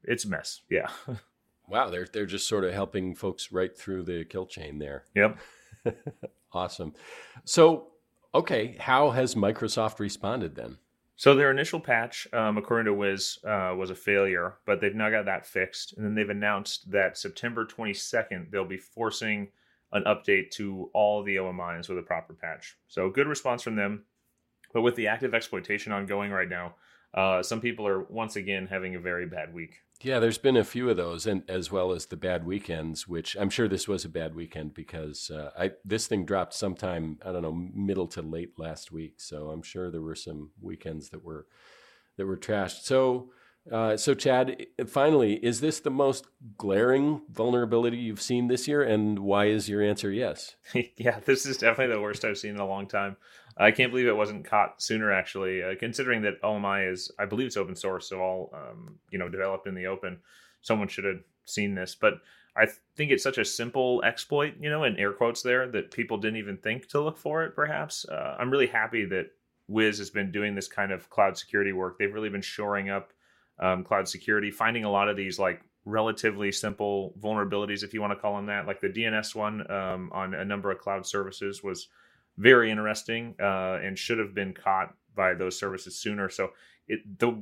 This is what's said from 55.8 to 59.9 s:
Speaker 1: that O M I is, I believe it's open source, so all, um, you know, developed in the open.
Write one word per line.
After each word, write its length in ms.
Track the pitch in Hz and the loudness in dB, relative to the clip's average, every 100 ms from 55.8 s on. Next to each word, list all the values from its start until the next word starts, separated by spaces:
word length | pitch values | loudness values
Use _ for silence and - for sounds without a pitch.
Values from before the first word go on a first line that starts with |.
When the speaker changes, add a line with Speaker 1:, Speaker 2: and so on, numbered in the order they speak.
| 117 117 127 113 | -6 -4 -2 0
Speaker 1:
that 160 | 104 98 | 0 0
O 140 | 107 104 | -2 0
M 80 | |
I 220 | 101 98 95 | 0 0 -2
is, 260 | 92 - - | -4 -8 -6
I 60 | |
believe 220 | 101 107 127 | -4 -2 -2
it's 100 | 107 | -2
open 200 | 92 92 | -4 -4
source, 320 | 98 92 - | -4 -4 -6
so 120 | 92 | -4
all, 300 | 92 92 - | -2 -4 -6
um, 460 | 76 64 57 55 52 _ | -12 -14 -16 -18 -20 _
you 80 | 98 | -6
know, 100 | 87 | -4
developed 400 | 95 95 95 98 | -2 -2 -2 -6
in 60 | |
the 120 | 92 | -6
open. 320 | 92 | -4